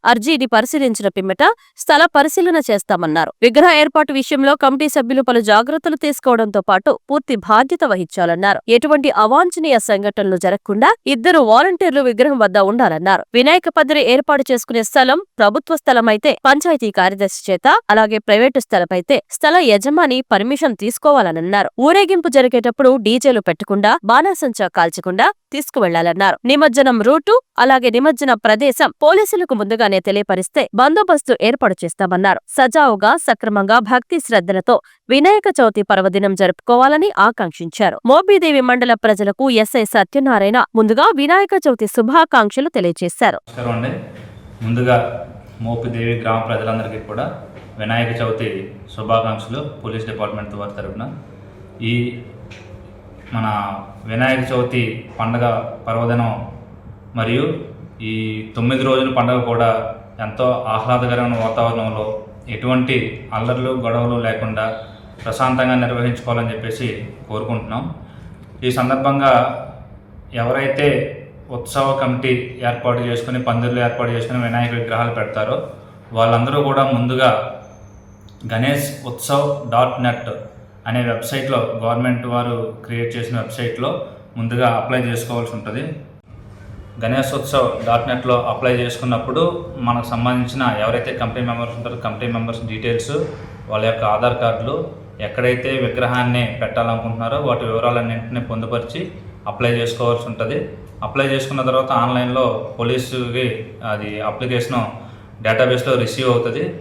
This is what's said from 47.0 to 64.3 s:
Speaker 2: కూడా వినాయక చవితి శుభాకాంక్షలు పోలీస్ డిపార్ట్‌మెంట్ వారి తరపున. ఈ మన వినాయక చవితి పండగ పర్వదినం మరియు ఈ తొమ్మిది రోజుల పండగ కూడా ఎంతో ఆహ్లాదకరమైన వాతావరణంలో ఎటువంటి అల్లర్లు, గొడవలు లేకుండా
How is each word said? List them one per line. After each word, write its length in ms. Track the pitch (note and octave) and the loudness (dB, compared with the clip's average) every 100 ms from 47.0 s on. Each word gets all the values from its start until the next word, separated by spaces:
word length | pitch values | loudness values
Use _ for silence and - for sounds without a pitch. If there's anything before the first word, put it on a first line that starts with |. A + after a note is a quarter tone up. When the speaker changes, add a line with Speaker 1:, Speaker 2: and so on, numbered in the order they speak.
| - | -10
Speaker 2:
కూడా 160 | G#2+ D#3 - - - - - | -8 -8 -10 -18 -20 -20 -12
వినాయక 300 | G#2+ A#2 A#2 A#2 | -4 -2 -2 -4
చవితి 300 | A2+ A2 A2 F#2+ F#2+ - - - | -4 -4 -6 -8 -12 -16 -18 -12
శుభాకాంక్షలు 640 | G#2+ A2+ A2+ G#2+ A2+ C3 D3+ - | -2 0 0 -6 -8 -10 -10 -12
పోలీస్ 240 | A2 A2+ A2 | -10 -10 -10
డిపార్ట్‌మెంట్ 440 | A2 G#2 G#2 G2+ G#2 | -8 -8 -8 -12 -12
వారి 140 | G2+ G#2 | -12 -12
తరపున. 260 | F#2+ G2+ C3+ D#3+ - - - - - - A2+ | -12 -12 -12 -14 -20 -20 -20 -20 -20 -10 -4
ఈ 20 | A#2+ A#2+ A#2+ - - - - - - - - - - - | -4 -4 -8 -18 -20 -20 -20 -20 -20 -20 -20 -20 -20 -10
మన 120 | A2+ A2 G#2 G2 G2+ - - A2 | -6 -4 -4 -6 -10 -14 -18 -10
వినాయక 320 | A2+ C3 C3 B2 | -2 0 -2 -2
చవితి 320 | B2+ B2 B2+ A2+ - - - | -2 -2 -4 -4 -8 -16 -8
పండగ 280 | A2+ A#2+ A#2+ A2 - - - | -4 -2 -2 -2 -6 -12 -6
పర్వదినం 440 | A2+ A#2 A#2+ A#2 A2 - - - - - - - A#2+ | -4 -2 -2 -2 -6 -12 -16 -20 -20 -20 -20 -12 -6
మరియు 260 | A2+ B2+ D3 E3 - - - - A2 | -2 -2 -2 -6 -10 -18 -20 -14 -8
ఈ 40 | A2 A2 A2 A2 B2 | -6 -6 -8 -10 -4
తొమ్మిది 260 | A#2+ C3 C3 | -2 0 0
రోజుల 220 | C3 C3 B2+ | 0 0 0
పండగ 200 | A#2+ B2 A#2+ | 0 0 0
కూడా 180 | A#2 A#2 - - - - - | 0 2 0 -4 -12 -18 -12
ఎంతో 220 | G#2+ G#2 B2+ A#2+ A2+ | -12 -2 -2 0 -2
ఆహ్లాదకరమైన 600 | A2+ A#2+ B2 B2 A#2+ A#2+ A#2 | -4 0 0 0 -2 -2 -2
వాతావరణంలో 640 | A2 A#2 A#2 A#2 A2 G#2+ G#2+ G#2+ - - - | -2 -2 -2 -2 -4 -6 -8 -8 -12 -20 -14
ఎటువంటి 420 | A2 B2 B2+ B2+ B2 - - - A2 | -8 -2 -2 0 -2 -4 -10 -8 -6
అల్లర్లు, 340 | A#2+ B2+ B2+ C3 | -4 -4 -4 -4
గొడవలు 320 | A#2 A#2 A#2+ A#2+ | -2 -2 -2 -2
లేకుండా 380 | A2+ | -4